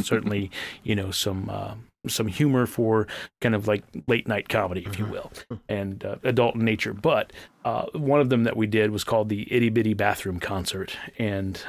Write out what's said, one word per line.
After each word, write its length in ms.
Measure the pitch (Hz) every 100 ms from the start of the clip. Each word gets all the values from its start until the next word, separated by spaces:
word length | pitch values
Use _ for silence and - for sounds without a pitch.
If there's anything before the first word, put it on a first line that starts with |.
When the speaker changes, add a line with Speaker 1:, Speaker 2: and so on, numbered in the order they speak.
Speaker 1:
certainly, 460 | - 113 104 101 95 - - -
you 120 | - 104
know, 140 | 95
some, 380 | 92 104 95 104
uh, 240 | 101 101 110 - _ 120
some 180 | - 110
humor 400 | 92 147 127 120
for 400 | - 113 110 107 - - _
kind 140 | 120
of, 120 | 107 107
like, 160 | 107 - - -
late 200 | 117 -
night 220 | 104 -
comedy, 360 | 113 95 92 95
if 120 | 95
you 60 |
Speaker 2:
Mm-hmm. 80 | 107
Speaker 1:
will, 200 | - - - - 117
Speaker 2:
<laughs> 40 | -
Speaker 1:
and, 360 | 104 98 101
uh, 120 | 104 -
adult 300 | 131 120 117 113
in 80 |
nature. 280 | 113 107 110
But, 400 | 101 160 120 - - - _
uh, 220 | 117 117 -
one 280 | 160 139 147
of 100 | 127
them 140 | 123
that 120 | 113 117
we 100 | 107
did 240 | 110 107
was 140 | 104
called 240 | - 113 107
the 220 | 104 -
Itty 160 | 123 117
Bitty 240 | 113 110
Bathroom 460 | 101 104 101 98 90
Concert, 560 | - 98 87 95 92 - - -
and, 420 | 107 98 98 95